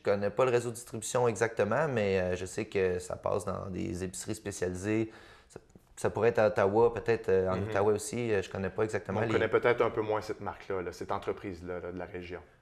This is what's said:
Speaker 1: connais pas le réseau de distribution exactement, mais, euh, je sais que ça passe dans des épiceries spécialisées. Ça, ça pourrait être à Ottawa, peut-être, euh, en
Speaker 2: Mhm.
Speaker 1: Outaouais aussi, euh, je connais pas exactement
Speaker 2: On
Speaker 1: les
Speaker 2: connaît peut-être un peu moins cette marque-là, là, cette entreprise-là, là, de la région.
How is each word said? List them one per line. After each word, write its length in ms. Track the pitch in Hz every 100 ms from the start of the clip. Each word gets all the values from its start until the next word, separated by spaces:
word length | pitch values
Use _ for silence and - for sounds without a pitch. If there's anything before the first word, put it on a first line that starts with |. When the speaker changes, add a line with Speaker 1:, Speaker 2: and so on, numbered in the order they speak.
Speaker 1:
connais 260 | 110 101 101
pas 160 | - 131
le 60 |
réseau 180 | 120 120
de 60 | 110
distribution 520 | - 117 - 127 120
exactement, 600 | 104 113 - 104 123 156
mais, 320 | 117 101 95
euh, 160 | 90 90
je 100 | 92
sais 200 | - 107
que 340 | 98 92 90
ça 160 | - -
passe 300 | 92 101 95
dans 220 | 92 95
des 340 | 90 92 90
épiceries 320 | 92 - 98 107
spécialisées. 760 | 101 95 92 90 101 113 110 - - - _
Ça, 100 | - - - _ -
ça 120 | 104
pourrait 200 | 104 113
être 100 | 117
à 80 | 107
Ottawa, 460 | 110 98 107 117
peut-être, 360 | 107 - 113 -
euh, 200 | 92 92
en 80 | 95
Speaker 2:
Mhm. 60 | 104
Speaker 1:
Outaouais 240 | 101 104
aussi, 380 | 104 - 117 117
euh, 100 | 101
je 80 | -
connais 200 | 98 95
pas 140 | -
exactement 360 | 110 101 - 104
Speaker 2:
On 40 |
Speaker 1:
les 60 | 113
Speaker 2:
connaît 180 | 113 110
peut-être 320 | 113 120 117
un 80 | 113
peu 120 | 113
moins 200 | 107 107
cette 180 | 101 101
marque-là, 420 | 101 - - 95
là, 120 | 87
cette 180 | - -
entreprise-là, 680 | 101 - 95 101 85 87 90
là, 120 | 87
de 60 | 90
la 80 | 87
région. 340 | 90 87 87 - _